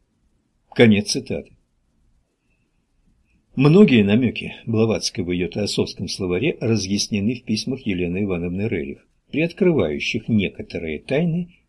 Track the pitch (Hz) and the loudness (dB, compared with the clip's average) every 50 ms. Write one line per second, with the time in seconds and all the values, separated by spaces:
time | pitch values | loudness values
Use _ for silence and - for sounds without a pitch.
0 | _ _ _ _ _ _ _ _ _ _ _ _ _ - - - 120 113 104 101 | _ _ _ _ _ _ _ _ _ _ _ _ _ -4 2 4 6 6 6 4
1 | 107 - - 139 - - 92 73 - - _ _ _ _ _ _ _ _ _ _ | 2 -2 -6 -6 -6 -8 -8 -10 -10 -14 _ _ _ _ _ _ _ _ _ _
2 | _ _ _ _ _ _ _ _ _ _ _ _ _ _ _ _ _ _ _ _ | _ _ _ _ _ _ _ _ _ _ _ _ _ _ _ _ _ _ _ _
3 | _ _ _ _ _ _ _ _ _ _ - - 139 147 160 202 214 147 127 110 | _ _ _ _ _ _ _ _ _ _ 0 2 4 6 8 8 8 8 8 6
4 | 101 98 104 127 131 107 - - - - - - - 120 110 110 113 113 110 85 | 4 4 4 2 2 0 -2 -4 -10 -12 -14 -12 -6 -2 0 2 2 2 0 -2
5 | - - - - 87 87 90 90 90 85 - 107 104 98 - - 98 - - - | -4 -6 -6 -6 -4 -4 -2 -2 -2 -4 -4 -4 -4 -4 -2 -2 -2 -2 -4 -10
6 | 101 85 - - 98 90 90 95 127 165 - - - 110 113 104 95 95 101 101 | -10 -8 -8 -6 -4 -2 -2 -2 -2 -2 -4 -2 -2 -2 0 0 -2 -2 -2 -4
7 | - - 110 101 98 113 127 113 - - 110 107 - 123 - - - 110 95 87 | -2 -2 -4 -2 -2 -2 -4 -4 -6 -6 -4 -4 -4 -6 -8 -6 -4 -4 -4 -2
8 | 90 85 87 95 104 98 90 85 87 87 90 98 104 113 107 82 69 69 - - | -2 -4 -4 -4 -4 -2 -4 -4 -4 -4 -4 -4 -4 -4 -4 -4 -6 -8 -12 -16
9 | _ _ _ _ _ _ - 139 165 170 - - 190 180 160 127 87 76 73 71 | _ _ _ _ _ _ -4 -4 -4 -4 -2 0 2 2 2 2 0 0 -2 -4
10 | - - - 107 - - 117 104 92 - - - 110 - - - 85 78 76 76 | -6 -6 -6 -6 -2 0 0 2 0 0 -4 -8 -12 -10 -10 -8 -8 -8 -8 -8
11 | - - 131 151 175 170 160 180 175 - - _ _ | -6 -4 -2 -2 0 -2 -2 -4 -6 -8 -12 _ _